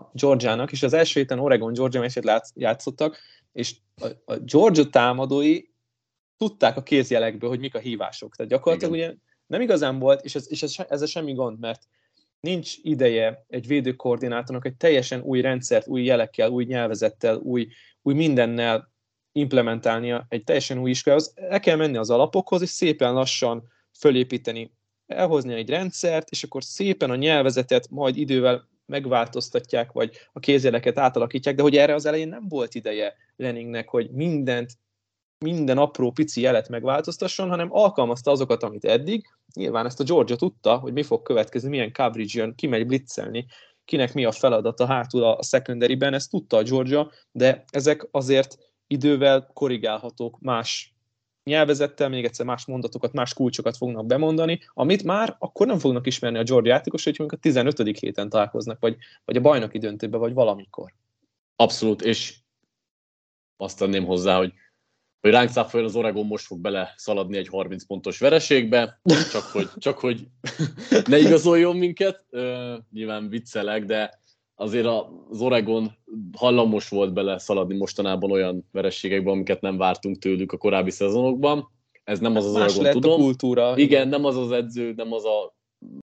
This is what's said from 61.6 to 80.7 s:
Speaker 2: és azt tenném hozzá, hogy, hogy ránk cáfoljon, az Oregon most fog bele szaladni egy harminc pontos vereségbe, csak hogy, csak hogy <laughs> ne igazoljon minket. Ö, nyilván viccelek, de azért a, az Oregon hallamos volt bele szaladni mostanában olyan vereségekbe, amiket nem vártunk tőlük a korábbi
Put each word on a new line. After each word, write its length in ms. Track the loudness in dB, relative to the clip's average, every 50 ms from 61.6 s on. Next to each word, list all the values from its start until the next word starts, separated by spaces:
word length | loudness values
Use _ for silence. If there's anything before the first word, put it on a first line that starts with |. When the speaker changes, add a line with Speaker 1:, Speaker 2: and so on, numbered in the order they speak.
| 2 4 2 0 0 0 0 0
Speaker 2:
és 340 | 0 -2 -2 -2 -4 -10 -12 _ _ _ _ _ _ _ _ _ _ _ _ _ _ _ _ _ _ _ _ _ _ _ _
azt 220 | -12 -12 -10 -6 -2
tenném 260 | -2 0 0 0 0
hozzá, 320 | 0 0 0 2 2 4
hogy, 160 | 2 2 0 -4 _ _ _ _ _ _ _ _ _ _ _ _ _
hogy 100 | 4 6
ránk 180 | 6 6 6 4
cáfoljon, 400 | 2 -2 -2 0 0 -2 -2 0
az 60 | -2
Oregon 300 | -2 -2 0 -2 -2 -4
most 200 | -4 -6 -8 -8
fog 140 | -10 -12 -6
bele 340 | -6 -4 -4 -4 -6 -8 -10
szaladni 400 | -12 -6 -4 -2 -2 -2 -4 -4
egy 100 | -6 -6
harminc 380 | -6 -6 -6 -6 -6 -8 -12 -10
pontos 340 | -10 -10 -8 -8 -8 -4 2
vereségbe, 800 | 4 4 4 4 4 4 4 4 4 4 2 2 2 2 -4 _ 4 4 4 4 4 0
csak 120 | -2 -4 -4
hogy, 240 | -4 -4 -4 -4 -4 -6
csak 220 | -4 -4 -4 -2 -2
hogy 280 | -2 -4 -4 -4 -8 -18 _ _ -14 -10 -6 -4 -4
<laughs> 420 | -4 -6 -6 -2 2 2 4 4 6
ne 80 | 8
igazoljon 580 | 8 10 10 8 6 6 6 6 6 6 4 2
minket. 500 | 2 0 0 0 0 0 -2 -2 -4 _ _
Ö, 460 | -8 -6 -6 -6 -6 -6 -8 -10 -10 -12 -14 _
nyilván 380 | -12 -10 -8 -6 -6 -6 -8 -8
viccelek, 560 | -8 -10 -10 -8 -6 -4 -4 -2 -4 -4 -2
de 340 | -2 -2 -2 -2 -4 -8 _ _ _ _ _ _ _ _
azért 300 | -8 -6 -4 -2 0 0
a, 400 | 0 0 -2 -4 -8 -12 -20 -18 -12
az 120 | -6 -2
Oregon 560 | 0 2 2 0 0 0 -2 -2 -2 -4 -8 _ _ -16 -14 -12 -12 -12 -6
hallamos 520 | 0 2 4 4 4 4 4 2 0 -2 -2
volt 240 | 0 0 0 0 0
bele 240 | -2 -2 -2 -4
szaladni 400 | -4 -4 -2 -2 -2 -2 -2 -4
mostanában 540 | -4 -6 -6 -4 -4 -2 -2 -2 -2 -2 0
olyan 360 | 0 0 0 0 -4 -6 -10 _
vereségekbe, 600 | -6 -2 -2 -2 -4 -4 -4 -2 -2 0 0 0
amiket 300 | -2 -2 0 -2 -4 -2
nem 160 | -2 -4 -2
vártunk 420 | 0 0 0 0 -2 -4 -6 -6 -4
tőlük 320 | -2 -2 -2 -2 -2 -6
a 60 | -6
korábbi 340 | -2 0 0